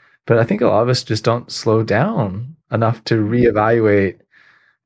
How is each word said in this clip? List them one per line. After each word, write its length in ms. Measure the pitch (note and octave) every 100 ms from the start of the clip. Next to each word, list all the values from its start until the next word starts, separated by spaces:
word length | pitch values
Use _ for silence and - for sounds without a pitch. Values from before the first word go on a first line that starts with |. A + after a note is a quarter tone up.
| _ _ -
but 120 | A#2
I 60 |
think 160 | A#2+ G3+
a 60 | A#2
lot 160 | G2+
of 60 | A#2+
us 140 | B2+
just 220 | - G#2+
don't 260 | A#2 A#2 -
slow 320 | - A#2 A2
down 720 | A2 G#2 F#3+ G#3+ G#2 F#2+ B2+ - -
enough 300 | A2+ A2+ A2+
to 120 | - A2+
reevaluate, 1000 | G#2 A#2+ A#2 G#2 A2 A#2 G#2+ G2+ F#2+ - _ _ _ _ _ _